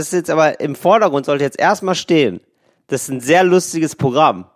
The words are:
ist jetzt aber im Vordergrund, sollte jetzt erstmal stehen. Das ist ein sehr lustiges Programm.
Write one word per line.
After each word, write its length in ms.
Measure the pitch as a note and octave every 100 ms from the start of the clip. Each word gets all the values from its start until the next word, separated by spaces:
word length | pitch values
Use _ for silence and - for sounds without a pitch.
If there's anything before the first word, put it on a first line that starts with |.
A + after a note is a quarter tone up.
| D#3
ist 40 |
jetzt 180 | F3+ E3
aber 300 | D#3 D3+ -
im 160 | D3 C#3
Vordergrund, 480 | F3 A3 F3+ C#3 C3+
sollte 160 | C#3+
jetzt 160 | C#3 -
erstmal 360 | E3+ - F#3+
stehen. 460 | F#3 - E3 A#2+ F2 _ _ _ _ -
Das 160 | C3+
ist 40 | -
ein 120 | C3
sehr 220 | A#2+ F3
lustiges 540 | F#3 F3+ - E3 D#3+ -
Programm. 500 | C3+ C3 D3+ F#2 F2+